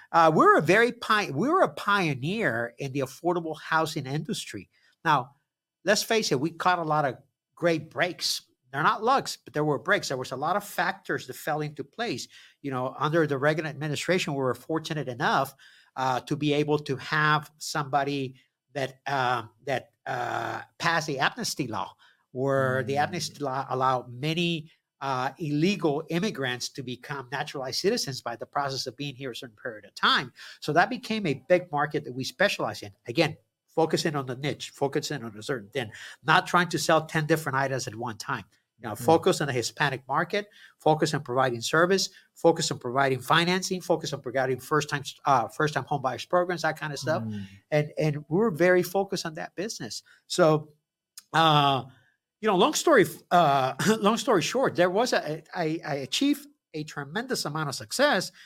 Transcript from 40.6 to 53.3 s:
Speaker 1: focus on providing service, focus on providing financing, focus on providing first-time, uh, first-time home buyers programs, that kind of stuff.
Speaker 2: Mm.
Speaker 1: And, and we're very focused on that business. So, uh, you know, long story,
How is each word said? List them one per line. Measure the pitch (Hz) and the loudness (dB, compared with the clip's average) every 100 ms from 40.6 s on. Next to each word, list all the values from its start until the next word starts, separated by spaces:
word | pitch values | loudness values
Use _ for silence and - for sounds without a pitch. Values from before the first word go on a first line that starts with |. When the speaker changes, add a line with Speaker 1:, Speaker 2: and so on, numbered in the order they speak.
| - _ | -20 _
Speaker 1:
focus | 151 156 156 | 2 2 2
on | 147 | 0
providing | 147 123 131 120 | -2 0 0 0
service, | 117 160 175 190 185 - _ | 0 4 4 2 0 -8 _
focus | _ 170 165 151 | _ 2 4 0
on | 131 | -4
providing | 123 123 139 127 | -4 0 2 0
financing, | 131 160 170 185 185 185 | 2 2 4 0 -2 -6
focus | - 180 - | 0 -2 -2
on | 139 | -8
providing | - 123 131 123 | -4 -2 0 -2
first-time, | - 156 147 - - - | 0 0 0 -6 -8 -6
uh, | - 131 110 | 2 2 2
first-time | - 151 151 | -2 -2 -2
home | 131 131 | -2 -4
buyers | 123 120 - | -4 -6 0
programs, | 180 180 175 | 0 0 -2
that | 156 151 | -2 -4
kind | 151 | -8
of | 143 | -8
stuff. | 131 - | -4 -4
Speaker 2:
Mm. | 110 104 98 98 _ | -4 -8 -12 -16 _
Speaker 1:
And, | 151 151 - | -2 -2 -2
and | 156 147 151 | -2 -2 -2
we're | 165 226 | 0 0
very | 160 175 180 | 2 4 4
focused | 180 196 196 190 | 4 -2 -2 -4
on | 170 | -8
that | 156 175 | -8 -12
business. | - 208 - 120 - - _ _ | -10 -10 -8 -10 -12 -16 _ _
So, | - 165 156 151 _ _ _ _ - _ | 4 6 6 0 _ _ _ _ -20 _
uh, | 151 160 147 143 135 127 - _ _ _ _ | 2 6 6 4 2 -2 -16 _ _ _ _
you | 214 | 0
know, | 185 | 4
long | 247 | 4
story, | 302 - 277 160 - _ | 4 4 6 6 0 _